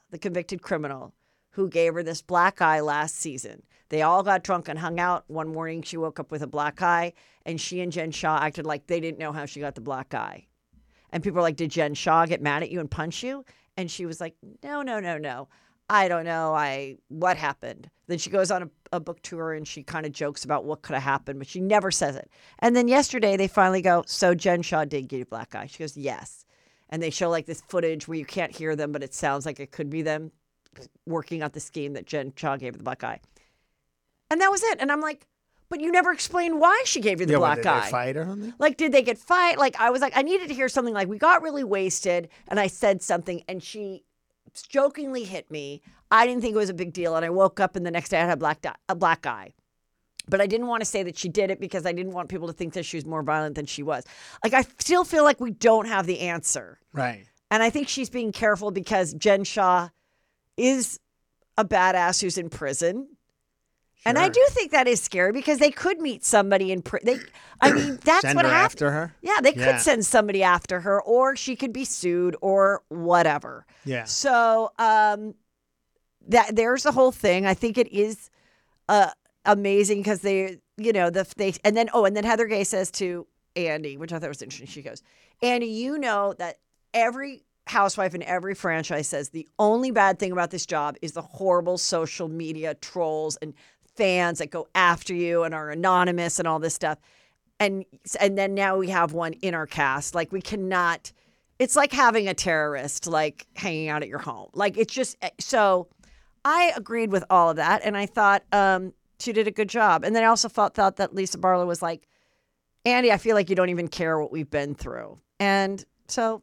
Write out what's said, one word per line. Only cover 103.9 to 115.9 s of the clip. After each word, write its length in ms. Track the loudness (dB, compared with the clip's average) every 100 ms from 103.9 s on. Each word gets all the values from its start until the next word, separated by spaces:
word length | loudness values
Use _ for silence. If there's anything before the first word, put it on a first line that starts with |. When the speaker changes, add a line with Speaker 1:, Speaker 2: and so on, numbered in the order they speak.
| -4
Speaker 1:
at 60 | -6
your 120 | -8
home. 300 | -10 -12 -10
Like, 240 | -2 -2 0
it's 160 | -2
just, 240 | -2 -6 -6
eh, 80 | -10 -10
so 480 | -2 2 4 2 -2 _ _ _ _ _ 0
I 280 | 4 2 0
agreed 360 | -4 -4 0
with 120 | 0 4
all 200 | 4 4
of 60 | 4
that. 240 | 2 2
And 140 | 0 -2
I 80 | -2
thought, 380 | 2 4 4 2
um, 420 | 2 4 2 -2 -14 _ -10
she 140 | -2
did 120 | 0 0
a 40 |
good 180 | 0 -2
job. 340 | 2 4 4
And 120 | 2 4
then 80 |
I 40 | 4
also 220 | 4 2
felt, 240 | 0 0
thought 220 | 2 2 2
that 180 | -4
Lisa 240 | -4 -6 0
Barlow 300 | 2 2 0
was 160 | -2
like, 240 | -6 -8 _ _ _ _ _ _ _ _ 0
"Andy, 260 | 4 4
I 60 | 4
feel 180 | 4 2
like 160 | 2
you 40 | 2
don't 140 | 2
even 180 | 0 -4
care 320 | -4 -2 -2
what 120 | -2
we've 180 | -6 -6
been 240 | -4 -4
through." 460 | -8 -10 -12 -14 -20 _ -2
And 460 | 2 2 0 -4 -12